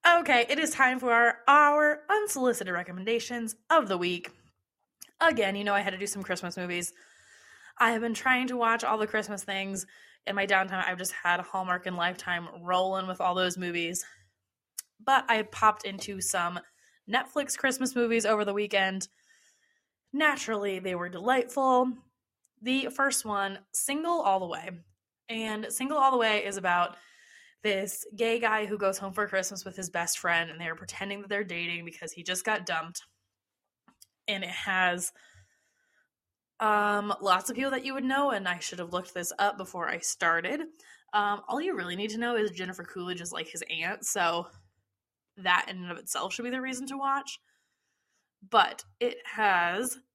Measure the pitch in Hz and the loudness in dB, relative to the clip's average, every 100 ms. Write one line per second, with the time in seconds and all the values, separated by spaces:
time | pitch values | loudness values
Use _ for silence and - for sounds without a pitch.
0 | 349 339 339 254 240 285 320 - 262 254 | 8 6 6 4 4 2 0 4 4 4
1 | 254 233 240 - - 285 294 294 302 302 | 4 6 6 4 6 8 8 6 4 2
2 | - 415 415 277 254 233 185 175 180 180 | 0 0 0 0 2 0 -2 -4 -4 -8
3 | 196 233 - 240 226 - _ 330 220 185 | -2 -2 -2 -6 -6 -10 _ 4 4 0
4 | 175 175 - - _ _ _ _ _ _ | 0 -2 -8 -18 _ _ _ _ _ _
5 | - _ 330 233 196 202 208 202 196 185 | -20 _ 2 4 0 0 2 2 0 -4
6 | 202 202 190 180 175 180 180 175 175 - | -6 -6 -4 -4 -4 -6 -4 -4 -4 -10
7 | - _ _ - - - - - 233 226 | -20 _ _ -20 -20 -20 -20 0 2 2
8 | 233 220 262 254 254 247 226 226 226 220 | -2 -2 2 2 0 0 2 2 0 0
9 | 214 214 208 202 - 196 196 190 - - | 0 -2 -4 -8 -6 -6 -4 -8 -10 -16
10 | - _ - 196 196 190 190 185 - 180 | -20 _ -6 -2 4 4 4 -2 -2 -2
11 | 185 - 175 175 180 190 185 180 185 180 | -6 -2 0 0 0 -6 -2 -2 -2 -2
12 | 170 180 - 175 170 170 175 180 190 190 | -2 -2 -6 -6 -6 -12 0 2 2 0
13 | 185 185 190 180 185 180 175 170 170 180 | -4 -2 0 2 0 0 -4 -2 -4 -6
14 | - - _ _ _ _ _ - - _ | -10 -16 _ _ _ _ _ -16 -16 _
15 | 220 262 254 226 214 - 214 214 202 196 | 2 2 4 0 0 4 4 4 -6 -10
16 | 202 196 180 190 175 175 - _ _ _ | -10 -6 -4 -2 -2 -4 -12 _ _ _
17 | - 233 262 302 277 - 269 262 262 247 | -4 -2 -2 -4 -4 0 0 0 -2 0
18 | 240 233 214 214 208 202 208 202 190 190 | 2 2 2 2 2 -2 0 2 0 -2
19 | - _ _ _ _ _ _ _ _ _ | -8 _ _ _ _ _ _ _ _ _
20 | _ 277 311 277 - 214 202 190 190 180 | _ 2 4 2 -2 -2 -2 -4 -4 -4
21 | 175 180 214 262 247 - 262 254 254 240 | -6 -4 2 2 2 0 4 4 4 -2
22 | _ _ _ _ _ _ 226 262 269 262 | _ _ _ _ _ _ -2 0 0 0
23 | 277 262 220 202 196 196 _ - - 285 | 0 0 -2 -2 -2 -6 _ -6 -4 -2
24 | 330 339 202 190 180 156 180 175 _ _ | -2 0 2 0 0 -8 -10 -14 _ _
25 | _ _ _ 226 220 214 220 233 262 302 | _ _ _ -6 -4 -4 -6 -6 -2 4
26 | 269 254 220 214 196 196 185 175 175 - | 6 6 6 4 0 -2 2 4 2 -2
27 | - _ - - - _ 220 196 196 - | -20 _ -20 -20 -20 _ -2 0 -2 -8
28 | - 208 226 233 226 214 208 208 196 190 | -12 -2 0 2 2 2 0 0 0 0
29 | 196 190 202 190 185 196 190 185 180 175 | -4 -4 0 0 -2 -8 -12 -10 -6 -4
30 | 175 - 175 170 165 160 170 165 180 - | -2 -2 2 0 0 -6 -8 -8 -10 -8
31 | 196 202 196 202 202 170 170 170 170 - | -6 -8 -4 -4 -4 -4 -4 -6 -8 -12
32 | 190 180 170 185 220 214 185 165 165 - | -14 -12 -6 -4 -2 -2 -2 -4 -4 -12
33 | - _ _ _ _ _ _ _ _ _ | -16 _ _ _ _ _ _ _ _ _
34 | - _ - 196 180 185 - 185 180 180 | -20 _ -8 -8 -6 -8 -2 2 2 0
35 | 180 _ _ - _ _ _ _ _ _ | -6 _ _ -20 _ _ _ _ _ _
36 | _ _ _ _ _ _ 220 208 208 208 | _ _ _ _ _ _ 2 4 4 2
37 | 208 196 196 185 190 240 269 262 262 269 | 0 -2 4 2 2 -2 -2 -2 -4 -2
38 | 254 269 285 220 185 175 - 180 170 175 | 0 2 2 0 -2 -4 -6 -8 -6 -6
39 | 185 180 175 - 202 202 185 180 170 170 | -6 -8 -6 0 0 0 -10 -6 -4 -4
40 | - - 170 165 175 302 320 - - - | -6 0 2 2 0 -4 -6 -14 -20 -20
41 | _ 208 208 202 - 254 349 269 175 180 | _ 0 0 -2 -4 -4 -2 -4 -6 -4
42 | 214 220 240 233 214 175 185 185 170 190 | -4 -4 -2 0 -2 -4 -10 -8 -12 -10
43 | 175 180 175 - 160 165 - 165 165 - | -8 -8 -8 -8 -10 -10 -8 -6 -6 -4
44 | - 202 170 170 175 - _ _ _ _ | -4 0 2 0 -4 -14 _ _ _ _
45 | _ _ _ - 185 180 - 185 180 170 | _ _ _ -8 2 2 2 -8 -8 -10
46 | - - 190 - 240 262 262 254 269 269 | -8 -6 -4 -6 -6 -6 -6 -8 -10 -6
47 | 269 277 277 - _ _ _ _ _ _ | -2 -2 -4 -16 _ _ _ _ _ _
48 | _ _ _ _ 190 220 185 - - _ | _ _ _ _ 2 4 4 0 -16 _
49 | 240 - - 220 208 180 175 180 247 - | -4 -4 -10 0 4 4 2 0 -4 -6
50 | _ | _